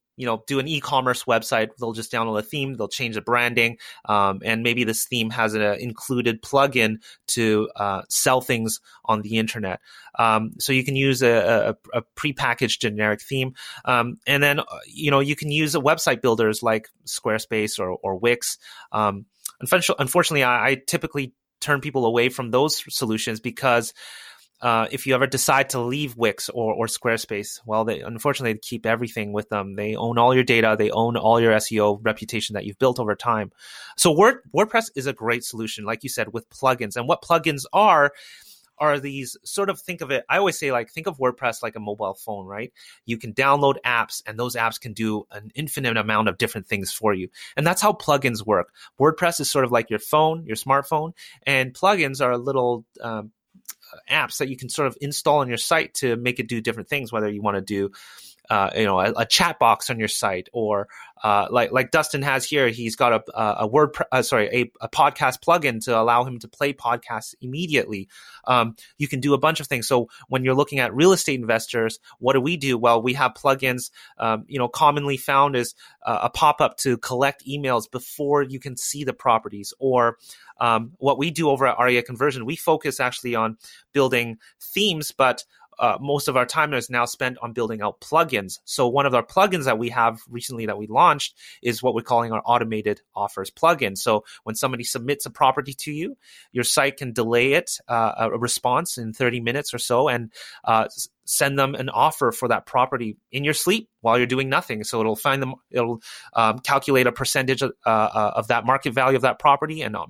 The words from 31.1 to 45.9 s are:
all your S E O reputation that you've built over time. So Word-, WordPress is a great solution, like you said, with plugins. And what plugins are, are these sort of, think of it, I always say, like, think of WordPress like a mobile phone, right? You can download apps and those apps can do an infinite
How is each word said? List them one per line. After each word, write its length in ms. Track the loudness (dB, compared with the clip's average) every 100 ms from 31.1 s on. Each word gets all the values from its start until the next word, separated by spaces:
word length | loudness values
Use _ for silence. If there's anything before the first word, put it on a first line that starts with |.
| 2
all 240 | 4 6
your 100 | 6
S 220 | 4 2
E 80 | 2
O 180 | 2 2
reputation 540 | -2 -4 -6 -6 -6
that 100 | -8
you've 140 | -10 0
built 220 | 2 2
over 160 | -2 -2
time. 340 | -2 -2 -4 _ -20 -20 -12 0
So 160 | 4
Word-, 320 | 6 6 4 -2
WordPress 380 | 0 2 0 -2
is 140 | -4 -6
a 40 |
great 300 | -4 -2 -2
solution, 420 | -4 -8 -8 -6
like 200 | -6 -6
you 40 | -6
said, 240 | -6 -6
with 160 | -8 -12
plugins. 460 | -2 0 0 -2
And 140 | -4 -2
what 140 | -2
plugins 420 | 2 0 0 -4 -2
are, 400 | 4 6 6 4 0 -18 -20 -20 -20 _ -2
are 220 | 0 0
these 360 | -4 -10 -10 -12
sort 260 | -8 -4 -4
of, 120 | -4
think 200 | -10 -10
of 120 | -4
it, 120 | -4 0
I 80 | 0
always 220 | 2 0
say, 100 | -2
like, 220 | -2 -4
think 160 | -8 -10
of 100 | -2
WordPress 420 | -2 0 -4 -4
like 140 | -8
a 60 | -8
mobile 340 | -10 -6 -6
phone, 320 | -8 -10 -12 -12
right? 260 | -12 -12 _ -20 -16
You 140 | -10 -8
can 160 | -6
download 440 | 0 2 4 2 2
apps 380 | 0 -2 -2 -8 -10
and 120 | -8
those 160 | -6
apps 260 | -2 -2 -4
can 120 | -10
do 340 | -4 -4 -4 -6
an 180 | -16 -14 -10
infinite 400 | -8 -4 -2